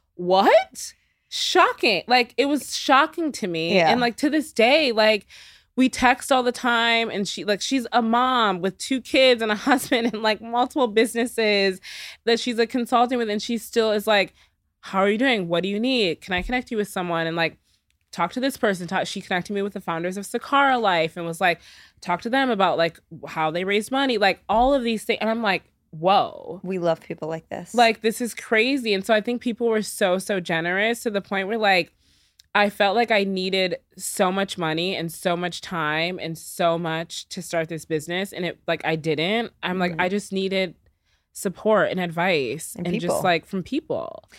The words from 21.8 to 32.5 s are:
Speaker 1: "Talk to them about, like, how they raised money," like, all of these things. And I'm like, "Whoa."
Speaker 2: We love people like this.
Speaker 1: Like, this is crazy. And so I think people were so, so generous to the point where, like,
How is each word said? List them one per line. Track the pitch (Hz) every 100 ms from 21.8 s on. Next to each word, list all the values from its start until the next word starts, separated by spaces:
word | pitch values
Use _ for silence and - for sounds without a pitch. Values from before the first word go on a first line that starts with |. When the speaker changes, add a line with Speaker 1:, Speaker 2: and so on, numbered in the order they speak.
| - _
Speaker 1:
"Talk | - 175
to | 233
them | 269 262
about, | 208 185 143
like, | 165 - _ 156 139
how | 165 160
they | 170
raised | 185 202 208
money," | 262 277 226
like, | 196 180 -
all | 214 254
of | 285
these | 233 214
things. | - 214
And | 214
I'm | 233
like, | 214 175 - _ _
"Whoa." | 156 175 202 131 50 - 185
Speaker 2:
We | 180 190
love | 170 165
people | - 165 156
like | 160 -
this. | - 175
Speaker 1:
Like, | 226 233 214
this | 220 214
is | 240
crazy. | - - 220 240 277 226
And | 196
so | 190
I | 214
think | 208 240
people | 247 214 233
were | 220
so, | 202 - 196 185
so | - 196
generous | 175 165 170 185 220 233
to | 240
the | 202
point | - 196 190
where, | 226
like, | 208 185 170 _ _ _ _ _ _